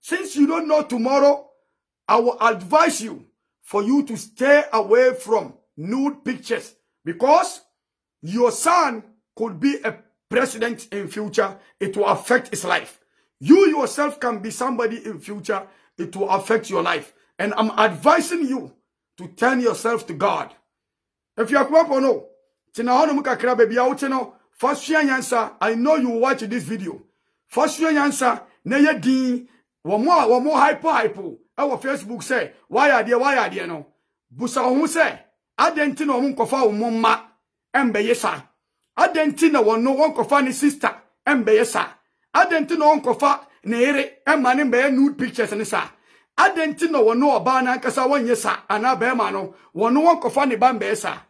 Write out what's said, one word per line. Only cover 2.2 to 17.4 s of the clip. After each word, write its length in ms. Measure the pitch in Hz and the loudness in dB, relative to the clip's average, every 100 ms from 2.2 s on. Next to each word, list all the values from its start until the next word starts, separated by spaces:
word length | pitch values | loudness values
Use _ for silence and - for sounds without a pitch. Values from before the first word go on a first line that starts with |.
| 240 240 | 2 2
advise 600 | 220 214 180 302 330 - | 0 0 0 2 4 0
you 260 | 220 156 - _ _ _ | -8 -12 -20 _ _ _
for 200 | - 202 | -6 -4
you 200 | 202 277 | 0 0
to 120 | 277 220 | 0 -8
stay 480 | - - 262 285 294 | -12 -4 4 4 4
away 420 | 220 196 233 254 | -2 2 4 4
from 400 | 254 202 220 135 - _ - | 0 -2 -2 -2 -18 _ -14
nude 480 | 165 254 277 285 | -6 -2 -2 -4
pictures 500 | - 233 - 220 - _ _ _ | -8 -8 -6 -6 -6 _ _ _
because 560 | 160 170 262 320 349 - _ _ _ _ _ _ | -12 -2 4 4 2 -8 _ _ _ _ _ _
your 280 | 156 208 240 | -8 0 0
son 500 | 226 330 349 302 226 - _ _ | 2 2 2 2 -4 -14 _ _
could 240 | - 226 170 | -8 -8 -2
be 180 | 269 285 | -2 -2
a 160 | 226 - _ _ _ | -6 -10 _ _ _
president 600 | 214 262 226 233 233 - | -2 -2 -4 -6 -6 -10
in 160 | 202 196 | -10 -10
future. 480 | - 214 - 190 - _ _ | -8 -4 -2 -4 -6 _ _
It 160 | 190 196 | -8 -2
will 100 | 196 | 0
affect 420 | 190 - 247 254 | -2 2 0 0
his 160 | - | -8
life. 360 | 180 175 - - _ _ _ _ | -2 -4 -4 -20 _ _ _ _
You 260 | 143 339 392 | 6 8 8
yourself 520 | 302 254 - 294 285 | 2 -2 -2 -4 -2
can 200 | 247 220 | -6 -6
be 100 | 214 | -8
somebody 540 | - 254 240 233 226 | -6 -4 -2 -4 -4
in 140 | 214 175 | -10 -14
future. 460 | - 208 - 196 190 _ _ _ | -12 -12 -6 -6 -6 _ _ _
It 160 | 170 180 | -12 -6
will 120 | 196 | -2
affect 400 | 190 190 226 220 | -2 0 -2 0
your 120 | 180 | -4
life. 300 | 175 165 - _ _ | -2 -4 -6 _ _
And 140 | _ | _